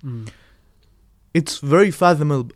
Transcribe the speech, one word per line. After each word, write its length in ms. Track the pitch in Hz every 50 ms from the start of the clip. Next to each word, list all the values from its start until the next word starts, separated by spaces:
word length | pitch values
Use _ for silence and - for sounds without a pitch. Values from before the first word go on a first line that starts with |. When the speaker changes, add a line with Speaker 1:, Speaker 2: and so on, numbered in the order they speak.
| -
Speaker 1:
Mm. 240 | 139 123 117 113 110 - _ _ _ _ _ _ _ _ _ _ _ _ _ _ _ _ _ _ _ _
Speaker 2:
it's 240 | 165 151 - - -
very 320 | - 139 143 175 202 208 165
fathomable, 580 | - 185 175 175 147 151 151 147 135 123 120 -